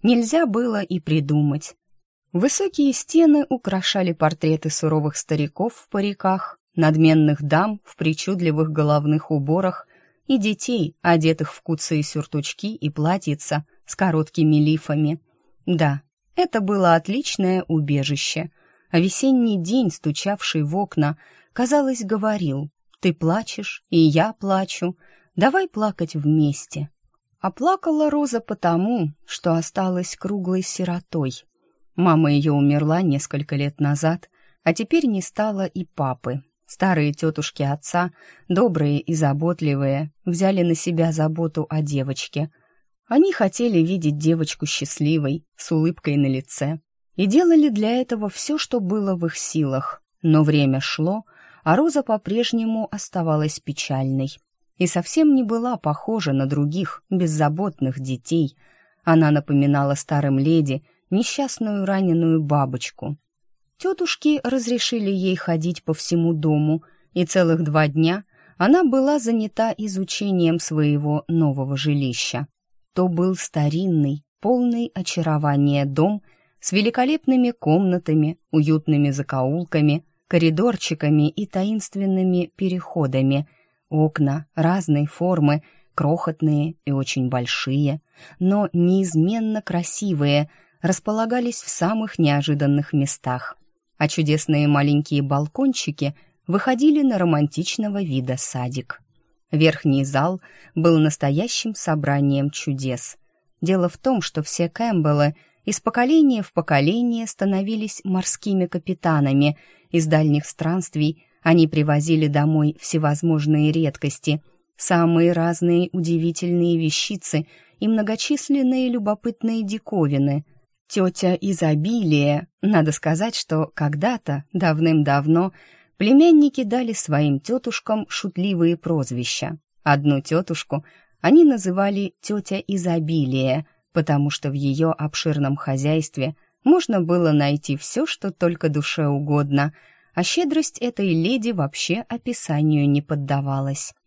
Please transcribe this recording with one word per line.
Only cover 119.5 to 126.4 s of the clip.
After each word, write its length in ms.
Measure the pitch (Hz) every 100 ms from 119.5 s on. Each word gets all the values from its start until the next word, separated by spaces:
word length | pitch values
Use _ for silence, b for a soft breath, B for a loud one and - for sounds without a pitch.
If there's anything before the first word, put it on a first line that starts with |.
| 226
диковины. 800 | 202 214 - 196 151 139 139 143 - _ _ _ _
Тетя 460 | 208 185 - 185
Изобилие, 1120 | 180 196 180 160 151 165 233 185 147 143 147 170 _
надо 300 | 196 202 156
сказать, 440 | 147 160 160 220 -
что 360 | - 156 156
когда-то, 720 | - 151 147 196 240 - 139 -
давным-давно, 1000 | 185 175 156 165 160 147 143 151 165 185 b b b b _
племянники 680 | 208 269 339 311